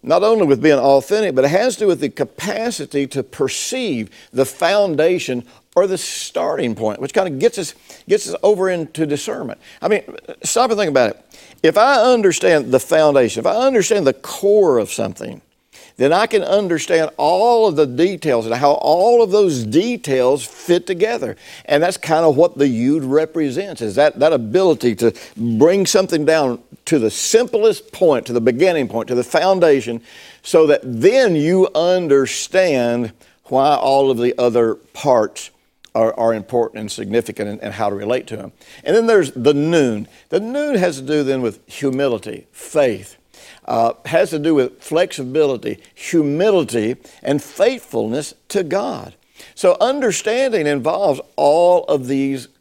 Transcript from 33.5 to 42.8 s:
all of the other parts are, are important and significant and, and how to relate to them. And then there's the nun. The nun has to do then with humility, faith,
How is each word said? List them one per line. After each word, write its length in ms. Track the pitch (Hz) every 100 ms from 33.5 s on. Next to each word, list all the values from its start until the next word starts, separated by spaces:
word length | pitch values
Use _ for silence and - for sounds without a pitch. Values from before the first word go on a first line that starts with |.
| 131 143 143
all 360 | 135 139 135
of 60 | 117
the 200 | 120 120
other 380 | 123 120 113 101
parts 720 | _ - 147 123 104 - - _ _ _ _ 113
are, 180 | 110 -
are 140 | 117
important 480 | 110 92 120 113 107
and 100 | 107
significant 560 | - 101 117 113 107 104
and, 160 | 104
and 100 | 104
how 160 | 98 104
to 60 | 101
relate 320 | 104 131 -
to 80 | 110
them. 160 | 107 - - -
And 100 | 143 214
then 120 | 226
there's 240 | 208 139
the 220 | 127 123
nun. 560 | 143 156 170 127 104 - _ _
The 140 | 175
nun 340 | 220 277 294 226
has 220 | 180 135
to 60 |
do 200 | 131 151
then 180 | 135 131
with 200 | 120 - _
humility, 800 | - 139 131 139 110 107 123 -
faith, 640 | - - 156